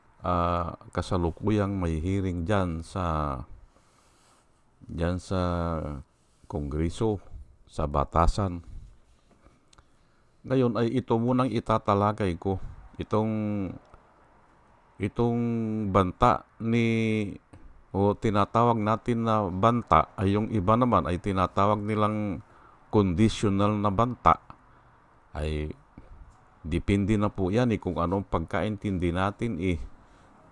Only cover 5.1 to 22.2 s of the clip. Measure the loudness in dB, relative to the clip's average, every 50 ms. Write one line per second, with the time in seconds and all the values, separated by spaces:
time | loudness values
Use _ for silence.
5.1 | -2 -2 -4 -4 -2 -2 0 0 0 -2 -2 -2 -4 -4 -4 -6 -8 -10 -12 -16
6.1 | _ _ _ _ _ _ -16 -10 -8 -6 -6 -4 -2 -2 -2 -2 -2 -2 -2 -2
7.1 | -2 -2 -6 -12 -18 -18 -18 -20 -20 _ _ -12 -6 -4 -4 -2 0 -2 -2 0
8.1 | 2 4 4 4 4 2 -2 -2 -4 -6 -10 -14 -16 -16 -16 -18 -20 -20 _ _
9.1 | _ _ _ _ _ _ _ -20 _ _ _ _ _ -20 _ _ _ _ _ _
10.1 | _ _ _ _ _ _ -6 -2 2 2 2 2 2 2 0 0 0 -2 0 0
11.1 | 0 2 2 2 2 2 0 0 -2 -2 0 0 0 2 2 2 2 4 4 2
12.1 | 2 0 0 -2 -2 -2 -2 -4 -4 -2 -6 -10 -12 -16 -20 -18 -12 -12 -6 -2
13.1 | 0 0 0 0 -2 -2 -2 -2 -2 -2 -4 -6 -8 -12 -16 -20 -20 -20 _ _
14.1 | _ _ _ _ _ _ _ _ _ _ _ _ _ _ _ _ _ -6 -6 -4
15.1 | -2 0 0 0 0 0 -2 -2 -2 -2 -2 -4 -4 -4 -4 2 2 2 2 2
16.1 | 2 2 2 2 2 2 -2 -10 _ -6 -2 0 2 2 2 2 2 2 0 0
17.1 | 0 0 -2 -4 -8 -12 -18 _ -20 -20 -20 -20 -20 -20 -16 _ 0 2 2 2
18.1 | 2 2 0 2 2 2 2 2 2 2 4 4 2 2 2 0 0 0 0 -2
19.1 | -2 0 0 0 2 2 0 0 0 2 2 4 2 2 2 4 4 4 4 2
20.1 | -2 -2 0 2 2 2 0 0 -2 0 2 2 4 4 4 4 4 2 2 2
21.1 | -2 -2 -2 -2 0 0 0 0 2 2 2 2 2 0 -2 -2 0 0 0 0
22.1 | 0 -2